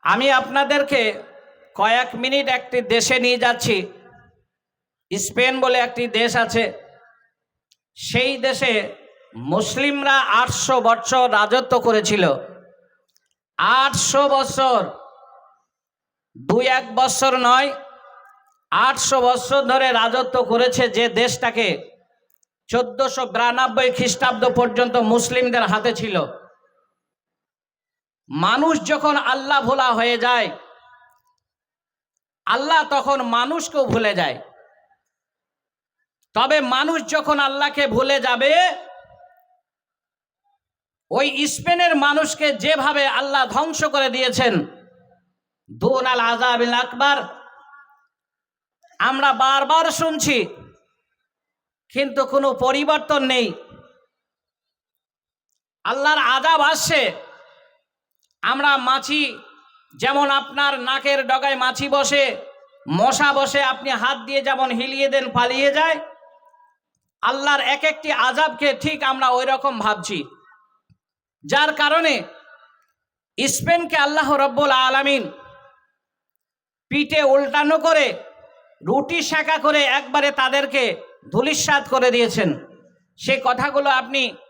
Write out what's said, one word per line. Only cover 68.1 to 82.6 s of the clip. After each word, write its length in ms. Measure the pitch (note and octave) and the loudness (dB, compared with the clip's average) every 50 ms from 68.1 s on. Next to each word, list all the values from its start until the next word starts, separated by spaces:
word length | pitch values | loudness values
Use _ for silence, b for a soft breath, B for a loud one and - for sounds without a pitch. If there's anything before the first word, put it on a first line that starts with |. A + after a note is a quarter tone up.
আযাবকে 640 | D4+ B3 A#3 B3+ B3+ B3+ D#4 D#4 D#4 - D4 C#4+ C4 | -2 0 0 0 2 0 0 0 0 0 0 0 0
ঠিক 300 | C#4 - D#4 D#4 D4+ D4 | 0 -4 -6 -6 -2 -2
আমরা 260 | C4+ C4+ C4+ C4+ B3+ | -2 -2 0 0 0
ওই 160 | B3+ B3 C4 | 2 2 0
রকম 340 | C4 C4 C4 C4 C#4 C4 A3+ | 0 -2 0 -2 -4 -4 -2
ভাবছি, 440 | G#3 G#3+ G#3+ G3+ F3 - G3+ E3 C#3+ - - _ _ _ _ _ _ _ _ _ _ _ _ _ _ _ _ _ _ _ _ _ _ | -2 -2 -2 -2 -4 -8 -8 -8 -8 -10 -16 _ _ _ _ _ _ _ _ _ _ _ _ _ _ _ _ _ _ _ _ _ _
যার 280 | F#3+ - C#4 D4+ D#4 D4+ | -2 0 2 2 2 0
কারণে 500 | D4+ D4 D4 D4+ E4 E4 D#4+ C#4 A3 E3 - - - - - - _ _ _ _ _ _ _ _ _ _ _ _ _ _ _ _ - B3+ C4+ | 0 0 2 2 2 2 2 0 -2 -4 -10 -18 -20 -20 -20 -20 _ _ _ _ _ _ _ _ _ _ _ _ _ _ _ _ -4 -4 -2
স্পেনকে 500 | - - - - E4+ F4 E4+ E4 E4 D#4 | -2 -4 0 0 0 0 0 -2 0 0
আল্লাহ 360 | C#4+ C#4+ D4+ D#4 D4+ C4+ D4 | 0 2 2 0 0 2 2
রব্বুল 380 | C#4 C#4 C#4 C4+ C4+ D4 C#4 | 2 2 0 2 0 2 2
আলামিন 600 | C4+ B3+ C4 C4 C4 C4+ C#4 C#4 C#4+ C4 G#3+ D#3+ - - - - - - - - _ _ _ _ _ _ _ _ _ _ _ _ _ _ _ _ _ _ _ _ _ _ _ _ | 2 2 2 2 2 2 2 2 0 0 -2 -6 -12 -16 -20 -20 -20 -20 -20 -20 _ _ _ _ _ _ _ _ _ _ _ _ _ _ _ _ _ _ _ _ _ _ _ _
পিঠে 340 | B3+ D4 D4 C#4+ D4+ D4+ D4 | -2 -2 -2 0 0 2 4
উল্টানো 560 | C#4 C4+ C#4 C#4+ C#4 - D4 D4 D4 D#4 D#4+ | 4 4 4 2 2 0 0 2 2 2 2
করে 440 | D#4 E4 D#4+ D#4 C#4+ A#3+ F3 - - - - - - - _ _ _ _ _ _ - D#3+ | 4 4 4 4 2 0 -2 -8 -12 -18 -20 -20 -20 -20 _ _ _ _ _ _ -6 -2
রুটি 340 | A3 C#4 C#4 - E4+ E4+ | 0 0 0 -2 -4 -4
সেকা 360 | - - D#4 D#4 D#4 D#4 D#4+ D#4 | -4 -2 -2 -2 0 0 -2 0
করে 260 | - D4+ D4+ D4+ C#4+ | 0 2 2 2 2
একবারে 480 | B3+ B3+ C#4 C#4 C4 B3+ D4 C#4 C#4+ | 2 0 0 -2 -2 -2 0 0 0
তাদেরকে 720 | C#4 C#4 C4 C4 B3+ C#4 C#4 C#4 C#4 C#4 B3 A3+ F3 - - - - _ _ - | 0 0 -2 0 0 0 -2 0 -2 0 0 0 -2 -6 -10 -20 -20 _ _ -6
ধূলিসাৎ 580 | - G#3 B3 C#4+ D4+ D4 - - D4 C#4+ - - | -2 -2 0 0 -2 -2 0 0 0 0 0 0
করে 220 | B3+ C4 B3 B3+ | -2 2 2 2
দিয়েছেন। 540 | A#3+ A#3+ A#3 A3+ F3 - G#3 - - - | 2 2 0 0 0 0 -2 -2 -2 -4